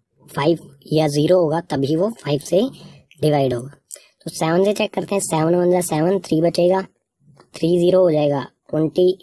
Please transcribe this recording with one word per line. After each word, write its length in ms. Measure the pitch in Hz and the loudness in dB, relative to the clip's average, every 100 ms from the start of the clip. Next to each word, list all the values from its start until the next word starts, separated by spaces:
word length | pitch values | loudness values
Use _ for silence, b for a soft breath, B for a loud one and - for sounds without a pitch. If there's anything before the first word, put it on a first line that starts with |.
| _ _ - | _ _ -14
फ़ाइव 440 | - 147 160 - - - | -2 0 0 -4 -16 -4
या 160 | 151 156 | 0 0
ज़ीरो 300 | 147 156 185 | 2 2 4
होगा 200 | 160 165 - | 2 -2 -4
तभी 260 | 139 135 160 | -4 -2 0
वो 140 | 208 226 | -2 -4
फ़ाइव 200 | - - | -4 -4
से 260 | - 180 262 B B B B B | 0 0 0 B B B B B
डिवाइड 320 | 151 147 135 | 0 2 0
होगा। 160 | 120 139 - - B B B | -2 -8 -18 -20 B B B
तो 60 | 170 | -14
सेवन 340 | - 165 175 | -6 -2 0
से 80 | 196 | 0
चेक 200 | 208 208 | 0 -4
करते 200 | - - | -4 -4
हैं, 60 | 196 | -4
सेवन 320 | - 160 160 | -2 0 2
वन 160 | 175 180 | 2 2
ज़ा 100 | 180 | 0
सेवन, 360 | 175 156 170 196 | 0 -2 0 -2
थ्री 200 | - 160 | -2 0
बचेगा, 440 | 165 165 175 190 190 _ _ _ _ _ _ | 0 2 2 0 -4 _ _ _ _ _ _
थ्री 140 | - 165 175 | -4 0 2
ज़ीरो 220 | 175 185 | 4 4
हो 100 | 180 | 4
जाएगा, 280 | 151 147 139 - _ - | 2 0 -2 -6 _ -8
ट्वेंटी 380 | 151 156 180 185 185 | -4 -2 2 0 0